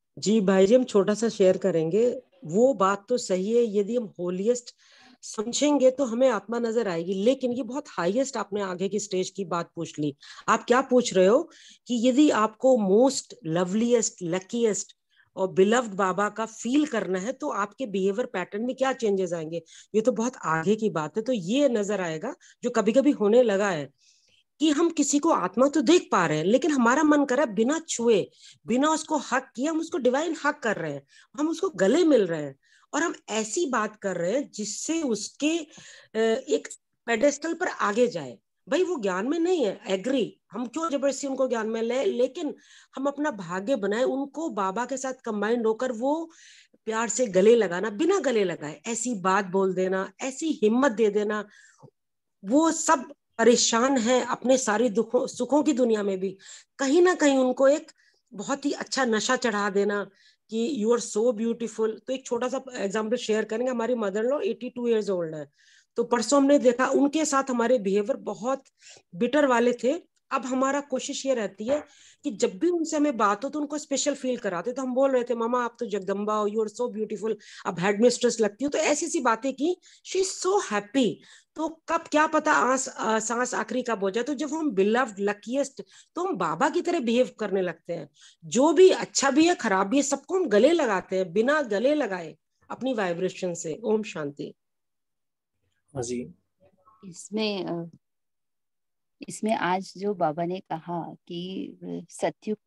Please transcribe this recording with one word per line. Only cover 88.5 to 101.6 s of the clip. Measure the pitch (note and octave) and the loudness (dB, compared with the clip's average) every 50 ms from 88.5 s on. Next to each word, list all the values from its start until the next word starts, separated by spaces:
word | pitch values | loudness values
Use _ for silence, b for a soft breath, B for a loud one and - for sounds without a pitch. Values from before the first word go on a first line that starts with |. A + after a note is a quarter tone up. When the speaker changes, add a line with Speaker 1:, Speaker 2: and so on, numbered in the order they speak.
| D3 A3+ C#4 E4 D#4+ | 2 4 4 6 8
Speaker 1:
भी | D#4+ F#4 F4+ | 8 8 8
अच्छा | C4 A#3+ - - - - C4 C#4 | 8 4 -2 -4 -2 0 0 2
भी | C4 D4 D#4+ | 4 4 4
है, | E4+ F4+ | 4 2
खराब | - - A3+ G3 F#3 G3+ | 0 0 0 0 0 0
भी | G3 A#3 | 2 2
है, | C#4+ C4+ | 0 2
सबको | - C#4 C4+ - - E4+ | 0 -2 -4 -4 -2 -2
हम | F#4+ F4+ | -2 0
गले | B3 G#3+ G#3 A#3 D4+ | 2 4 6 6 6
लगाते | E4+ E4+ C#4+ A3+ G3+ F3+ - - F#3+ | 4 4 2 0 -2 -2 -2 -2 -2
हैं, | F#3 F#3 E3+ D#3+ | -2 -2 0 0
बिना | G#3+ A3+ C4 D4+ D#4 | 0 2 2 2 0
गले | C#4+ A3 G#3 G3 A#3 C#4 D4+ | 0 -2 -2 0 2 2 2
लगाए | D4+ C4 G#3 F#3+ F3+ E3 D#3 D#3 _ _ _ _ _ _ - | 0 0 -4 -6 -8 -10 -12 -16 _ _ _ _ _ _ -14
अपनी | - - A#3+ C4 C4 | -2 0 2 2 2
vibration | G#3+ G3 F3+ E3+ E3+ F#3 F3+ F3+ - F#3 F3+ E3+ | 2 0 -2 0 -2 -2 -4 -2 -4 -4 -4 -4
से। | - - D#3+ D3 - - | -6 -8 -8 -8 -6 -2
ओम | A3 G#3+ A3 G#3 | 0 0 0 0
शांति। | G#3+ - E3+ D3+ C#3+ C#3+ - D3+ G#3+ - _ _ _ _ _ _ _ _ _ _ _ _ _ _ _ _ _ _ _ _ _ _ _ _ _ _ _ - | -4 -6 -6 -6 -6 -8 -10 -12 -12 -14 _ _ _ _ _ _ _ _ _ _ _ _ _ _ _ _ _ _ _ _ _ _ _ _ _ _ _ -10
Speaker 2:
हाँ | C3+ A#2+ | -8 -8
जी। | A#2 B2 A#2+ B2 D#3 F3+ _ _ _ _ _ _ _ _ _ _ _ _ _ - | -6 -6 -8 -8 -10 -14 _ _ _ _ _ _ _ _ _ _ _ _ _ -20
Speaker 3:
इसमें, | F#3+ E3 - - - G3 G#3+ A3 G#3+ G3+ F#3+ E3+ | -20 -18 -18 -12 -8 -6 -4 -2 -2 -4 -4 -6
अ, | E3 E3+ E3+ E3+ E3+ - - _ _ _ _ _ _ _ _ _ _ _ _ _ _ _ _ _ _ _ _ _ _ _ - - - | -6 -6 -8 -8 -10 -14 -20 _ _ _ _ _ _ _ _ _ _ _ _ _ _ _ _ _ _ _ _ _ _ _ -20 -16 -16
इसमें | - - - G#3+ A3 | -10 -6 -4 -2 -2
आज | - - F3 F3+ F#3+ F#3+ - - | -2 -2 -2 -2 -2 -4 -8 -12
जो | F3+ G3 G#3 G#3 | -8 -6 -6 -2
बाबा | F3 F3 D3+ D3+ E3 E3+ | -2 -2 -2 -2 -2 -4
ने | E3+ F#3 F#3+ | -6 -6 -8
कहा | - - - D#3+ D3+ E3+ F3 E3+ D#3 D3+ D#3 - _ | -8 -10 -12 -10 -10 -8 -8 -8 -8 -10 -12 -16 _
कि, | - F3+ F3 F3 F#3 F#3+ G3 | -12 -10 -10 -10 -8 -10 -10